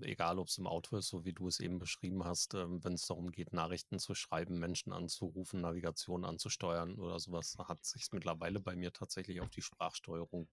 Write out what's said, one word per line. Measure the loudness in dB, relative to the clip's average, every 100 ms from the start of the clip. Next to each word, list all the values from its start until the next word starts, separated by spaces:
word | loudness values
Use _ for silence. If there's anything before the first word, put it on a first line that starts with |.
egal, | -2 2 4 4
ob's | 2 0
im | 0
Auto | 0 0 0
ist, | 0
so | -2 -2
wie |
du | -2 0
es | 0
eben | 0 0
beschrieben | -2 -2 0 0 2
hast, | 2 2 0
ähm, | 0 0
wenn's | 0 0 0
darum | -2 -2
geht, | -4 -2
Nachrichten | 2 2 0 -2 -2
zu | 0 -2
schreiben, | 0 0 2 2
Menschen | 2 0 -2
anzurufen, | -2 -2 -2 -2 -2 -2 0
Navigation | 2 2 0 0 0 0 2
anzusteuern | 0 0 2 4 4 2 0
oder | -2 -2
sowas, | 0 0 0 -2
da | -4
hat | -4 -4
sich's | -2 -2
mittlerweile | 0 0 0 2 0
bei | 0 0
mir | -2
tatsächlich | -2 -4 -4 -2 -2
auf | -4
die | -4
Sprachsteuerung | -6 -2 -2 -2 -4 -2 -2 -2 -4